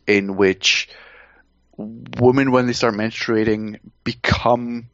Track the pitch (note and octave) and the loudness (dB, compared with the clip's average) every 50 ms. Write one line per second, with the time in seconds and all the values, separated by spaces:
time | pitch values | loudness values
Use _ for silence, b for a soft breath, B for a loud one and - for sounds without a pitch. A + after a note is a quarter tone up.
0 | _ - G#2 G2+ G2 G2 F#2+ F#2+ G2+ F#2+ F#2+ - - - - - B B B B | _ 2 2 2 2 0 0 2 2 2 2 2 0 -2 0 -2 B B B B
1 | B B B B B B B B B _ _ _ _ _ _ - G#2+ G#2+ A2+ A#2 | B B B B B B B B B _ _ _ _ _ _ -16 -14 -14 -14 -16
2 | A#2+ - - B2 A#2+ B2 B2+ C#3 C3+ C3+ B2+ B2+ B2 B2 A#2 - B2+ A#2 G#2+ G2+ | -16 -10 -2 2 4 4 6 4 4 2 2 2 2 0 -2 0 0 0 0 0
3 | G#2+ A2+ - - - - A2+ A2 A2 A2 G#2+ G#2+ A2 G#2+ G#2+ - - - - _ | -2 -4 -4 -6 -4 -2 0 0 2 0 0 -2 -4 -8 -12 -14 -18 -20 -20 _
4 | - - B2 - - - - - - A#2 A#2+ B2 A#2+ A#2+ A#2+ A#2 A#2 A#2+ | -10 -10 -8 -4 -2 -2 -2 0 2 0 0 0 -2 -6 -8 -10 -12 -12